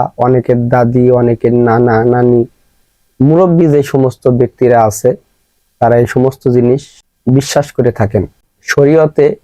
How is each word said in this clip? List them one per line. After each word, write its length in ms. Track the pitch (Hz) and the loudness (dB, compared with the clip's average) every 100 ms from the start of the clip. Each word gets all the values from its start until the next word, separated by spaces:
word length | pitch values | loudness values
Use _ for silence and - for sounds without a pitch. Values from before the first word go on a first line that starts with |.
| - - | -2 -4
অনেকের 420 | 123 127 - 123 120 | -2 0 0 -2 0
দাদি, 360 | 123 120 123 123 | 0 0 0 2
অনেকের 420 | 123 120 117 117 | 2 0 -2 0
নানা, 440 | 120 120 117 120 110 | 0 0 0 0 0
নানি, 380 | 120 120 123 120 123 _ _ _ _ _ _ - | 0 0 2 0 -2 _ _ _ _ _ _ -2
মুরব্বী 460 | 135 165 185 170 165 | 0 2 2 2 2
যে 140 | 143 | 0
সমস্ত 400 | 139 135 131 - 131 | 0 -2 -2 -2 -2
ব্যক্তিরা 500 | 123 123 - 123 117 | 0 -2 -2 0 2
আছে, 260 | 110 - 123 202 _ _ _ _ _ _ | 0 0 -4 -4 _ _ _ _ _ _
তারা 140 | 117 120 | 0 0
এই 100 | 117 | 0
সমস্ত 360 | 127 127 - 135 | 0 -2 -2 -2
জিনিস 320 | 123 120 135 - - _ _ - | 0 0 -2 -6 -20 _ _ -2
বিশ্বাস 400 | 135 135 147 143 | -2 0 -4 -4
করে 200 | - 120 | -4 -4
থাকেন। 320 | - 107 104 85 _ _ _ - | -2 -4 -4 -6 _ _ _ -6
শরীয়তে 580 | - 143 160 156 156 147 - | 0 2 2 0 0 -2 -2